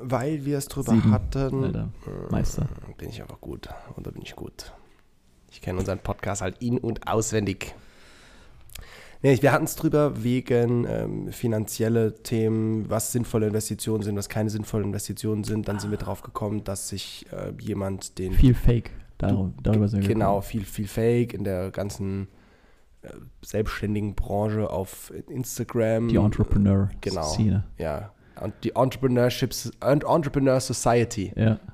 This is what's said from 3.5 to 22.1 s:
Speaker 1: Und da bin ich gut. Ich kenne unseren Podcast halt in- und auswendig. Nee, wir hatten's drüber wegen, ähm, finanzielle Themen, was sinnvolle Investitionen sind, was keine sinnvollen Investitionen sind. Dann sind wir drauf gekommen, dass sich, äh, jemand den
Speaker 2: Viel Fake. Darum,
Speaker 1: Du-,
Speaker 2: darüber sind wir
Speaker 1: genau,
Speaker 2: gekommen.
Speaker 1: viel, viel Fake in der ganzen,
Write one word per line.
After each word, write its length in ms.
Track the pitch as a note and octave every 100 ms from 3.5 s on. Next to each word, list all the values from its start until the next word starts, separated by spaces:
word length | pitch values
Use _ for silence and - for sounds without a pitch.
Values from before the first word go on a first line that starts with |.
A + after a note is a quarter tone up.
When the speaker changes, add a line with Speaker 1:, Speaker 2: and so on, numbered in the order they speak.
| - - - - -
Speaker 1:
Und 100 | -
da 40 |
bin 120 | -
ich 140 | - -
gut. 360 | - - - - - _ _ _ _ _ _
Ich 100 | -
kenne 180 | - F#2
unseren 180 | G2 F#2
Podcast 440 | - - G2 G2+
halt 140 | F#2 -
in- 160 | A#2+ B2
und 300 | - - -
auswendig. 640 | A2 A2 A2 G2+ - - - - - - - - - - - - - - - - -
Nee, 140 | C#3 B2+
wir 100 | C3+
hatten's 220 | C#3+ D#3
drüber 480 | - D#3+ D3+ D3 A#2+
wegen, 640 | A#2+ B2+ B2 A#2+ A#2+ A#2+ A2+
ähm, 440 | A2 G#2+ G#2 G2
finanzielle 840 | A2 A#2+ A2 G#2 - A2 A#2 A2 A2
Themen, 640 | - A2+ A2 A2 A2 A2 G2+
was 240 | G#2+ -
sinnvolle 360 | B2 A2+ A#2 G#2+
Investitionen 540 | G#2+ - G#2+ - A2
sind, 140 | G#2 G2+
was 120 | -
keine 180 | A2 G#2+
sinnvollen 380 | G#2+ G#2 A2 G2+
Investitionen 580 | G2+ - G2+ A2 G#2+
sind. 240 | G#2 A2 G2+
Dann 100 | G#2
sind 120 | G#2
wir 80 | G#2
drauf 240 | - G2
gekommen, 420 | - - G#2 G#2
dass 240 | G#2 G2 -
sich, 380 | G2 - - -
äh, 200 | F#2+ G2 G2+
jemand 580 | A2+ G2+ G2 F#2+ - -
den 140 | F#2
Speaker 2:
Viel 220 | F#2 C3
Fake. 380 | A#2+ - A#2+ - - - -
Darum, 360 | G2 G2+ F#2 -
Speaker 1:
Du-, 60 |
Speaker 2:
darüber 240 | - G#2+ G2+
sind 140 | G2+
wir 60 | G2
Speaker 1:
genau, 280 | G#2+ G2 G2+
Speaker 2:
gekommen. 60 |
Speaker 1:
viel, 200 | - A2+
viel 240 | F#2+ - G2+
Fake 460 | - A#2 A#2+ A#2+
in 100 | F#2+
der 260 | G2+ F2+ F#2+
ganzen, 580 | - G2+ - G2